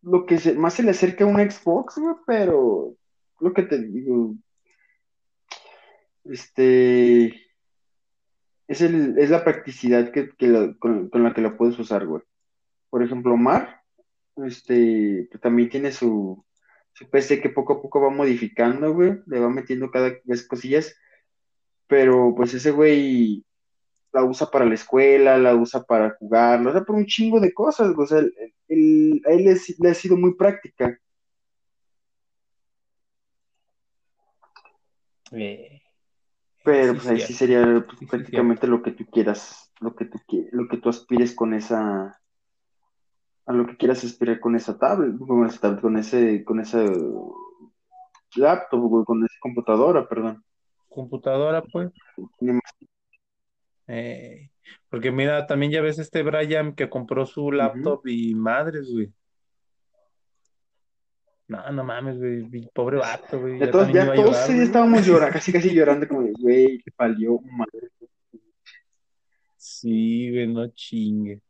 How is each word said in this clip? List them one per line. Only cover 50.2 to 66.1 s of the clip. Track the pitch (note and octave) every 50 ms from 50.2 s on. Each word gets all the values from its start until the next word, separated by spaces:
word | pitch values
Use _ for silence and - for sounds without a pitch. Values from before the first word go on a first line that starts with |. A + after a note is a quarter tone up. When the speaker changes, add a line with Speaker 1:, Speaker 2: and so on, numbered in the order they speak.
| A2 A2+ A2 G#2+ _ _ _ _ _ _ _ _ _ _
Speaker 2:
Computadora, | - C#3 C3 B2 C3+ B2+ - C#3 C3 C3+ D3 D#3 D#3+ E3
pues. | D#3+ - - F3 F3+ F3+ _ _ _ _ _ - F#3+ - _ _
Speaker 1:
Tiene | B3 B3 -
más | - - - _ _ - _ _ _ _ _ _ _ _ _ _ _ _ _ _ _ _ _ _ _ _ -
Speaker 2:
Eh, | A#2+ A#2 A#2 A#2+ A#2+ - B2 A#2+ B2+ C#3+ D3 _ _ _ _ - - _ _ _
porque | - A#2+ A2+ C3
mira, | B2+ C3 C#3 C#3+ D3 D3 C#3+
también | - C#3+ C#3 C#3+ D3
ya | D3+ D#3+
ves | D#3 D#3 D3+ D#3+
este | D#3 - - D#3+ D3+
Brian | D3+ D3+ D#3 D#3 D3+ D#3 D#3 D3+ D3+ C#3+
que | - C#3 B2+
compró | - C3 A#2+ A2+ C3 C3 C3+
su | C3+ - D3
Speaker 1:
Ujú. | D3 C#3+
Speaker 2:
laptop | C#3 C#3+ C3+ C3+ C3+ B2+ C#3+ D3+ C#3+ C#3 _ B2+
y | A#2+ A#2 A#2 A2+ A2
madres, | A2 A2 A2 A#2+ C3+ D3+ E3 D#3 D3+ C#3 B2+
güey. | A#2+ A2+ G#2+ G2+ _ _ _ _ _ _ _ _ _ _ _ _ _ _ _ _ _ _ _ _ _ _ _ _ _ _ _ _ _ _ _ _ _ _ _ _ _ _ _ _ _ _ _ _ _ _ _
No, | - A2+ G2 - C#3
no | C#3+ C#3 C3
mames, | B2 A2+ B2 C3 C3+ B2+ B2
güey, | B2+ B2 A#2+ A#2+ A2+ A#2
mi | B2 A#2+ A#2 - _
pobre | - B2 B2 C3+
vato, | C#3 B2 A2+ - - - - - C3
güey, | B2+ B2+ B2+ B2+
Speaker 1:
Ya | C#3+
Speaker 2:
ya | B2
Speaker 1:
todos, | B2 F#3 F#3+
Speaker 2:
también | C3+ C#3 F#3 F#3+
Speaker 1:
ya |
Speaker 2:
iba | -
a | -
Speaker 1:
todos | G#3+ G#3 A3+
Speaker 2:
llorar, | C4 -
Speaker 1:
ese | - C4
día | B3+
Speaker 2:
güey. | B3 B3
Speaker 1:
estábamos | G#3 G#3 A#3+ A#3 A#3 A#3 A3 F#3+
llorando, | F#3 E3+ E3 D3+ C#3 -
casi, | G3+ - -
Speaker 2:
<laughs> |
Speaker 1:
casi | F3+ E3+ E3 F#3
llorando, | E3+ E3 D3+ D3 C#3+ D3 D3+
como | -